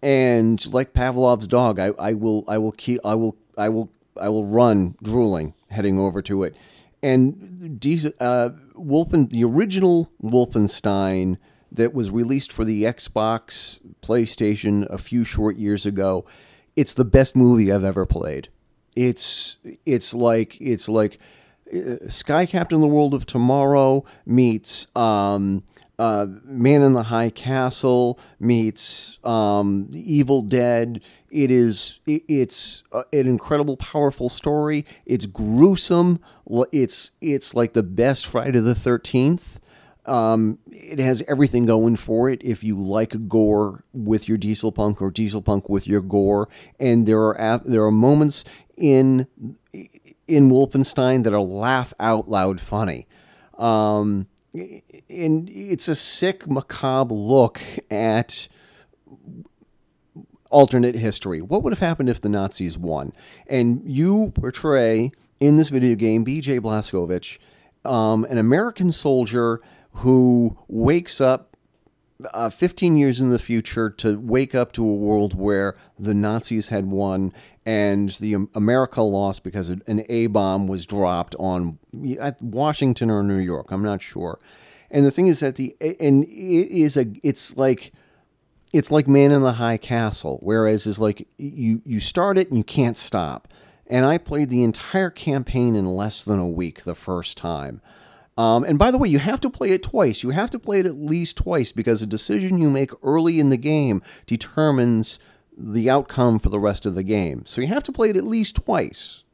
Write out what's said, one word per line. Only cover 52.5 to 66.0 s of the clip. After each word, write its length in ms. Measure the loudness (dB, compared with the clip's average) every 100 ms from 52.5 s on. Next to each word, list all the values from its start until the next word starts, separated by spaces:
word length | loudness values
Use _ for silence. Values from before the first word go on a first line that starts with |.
| -2
funny. 460 | -6 -4 -4 -6 -12 _ _ _ _ -4
Um, 680 | 0 2 2 0 0 -2 -6 _ _
and 960 | -16 -16 -18 _ -20 _ -6 -2 -2 -2
it's 400 | -14 -8 -6 -4
a 60 |
sick, 520 | -4 -4 -2 -2 -4 -4
macabre 680 | -6 -6 -6 -2 0 -2
look 480 | -4 2 4 4 2 -14 -14 -8
at 560 | -2 0 0 -2 -6 -10 _ _ _ _ _ _ -20 -20 -20 -20 _ _ _ _ _ _ -20 -20 _ _
alternate 460 | 6 6 6 2 0
history. 440 | -4 -4 -6 -8
What 220 | -2 -2
would 100 | -2
have 80 | -2
happened 300 | -2 0 -2
if 100 | -2
the 80 | -2
Nazis 480 | -2 -4 -6 -8 -8
won? 380 | -6 -6 -8 -14 -20 -20 _
And 340 | 0 0 0 -4
you 460 | -2 2 2 0
portray 800 | -2 -6 -6 0 2 2 2 -2 -6 _ _
in 160 | 4 6
this 140 | 4
video 240 | 2 2
game 300 | 2